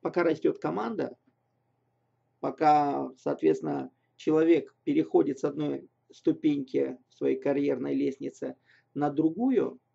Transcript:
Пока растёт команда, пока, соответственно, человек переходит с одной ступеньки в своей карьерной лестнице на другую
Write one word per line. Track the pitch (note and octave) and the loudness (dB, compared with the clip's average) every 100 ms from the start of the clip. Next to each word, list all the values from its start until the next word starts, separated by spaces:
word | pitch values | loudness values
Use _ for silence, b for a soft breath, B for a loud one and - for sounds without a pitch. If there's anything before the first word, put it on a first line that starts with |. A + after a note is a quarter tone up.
Пока | E3+ F3 | -4 0
растёт | E3+ D#3 E3+ C#3 | 0 2 0 -2
команда, | D#3 F3 A3+ G#3+ B2+ - _ _ _ _ _ _ _ _ _ _ _ _ | -4 -4 -4 -4 -6 -8 _ _ _ _ _ _ _ _ _ _ _ _
пока, | D3 C3+ D#3 D3+ D3 C#3 C3+ - | -8 2 4 6 4 -2 -6 -6
соответственно, | D3 C#3+ D#3+ D#3 D#3 C#3+ C3 _ _ _ | -4 0 2 2 -2 -6 -8 _ _ _
человек | - D#3 E3 E3 C3+ _ | 0 2 4 4 2 _
переходит | - D3 D#3 F3+ - C3+ | -2 0 2 2 2 0
с | |
одной | D#3 C#3+ D3 C#3 - _ _ | -4 -4 -6 -6 -10 _ _
ступеньки | - - D#3 D#3 C#3+ C3 C#3 C3+ C3 _ | -6 -2 0 0 0 -2 -2 -2 -6 _
в | _ | _
своей | C#3 C3 | -2 -2
карьерной | C#3+ C#3 C#3+ C#3 C#3 | 0 0 0 -2 -2
лестнице | C#3 C#3 C3+ C3+ - C3 C3 b b b | -2 -2 -4 -10 -10 -12 -12 b b b
на | - D3 | -4 -4
другую | C#3+ D#3+ E3 B3 A#3+ C3+ - _ | 0 0 0 0 2 0 -6 _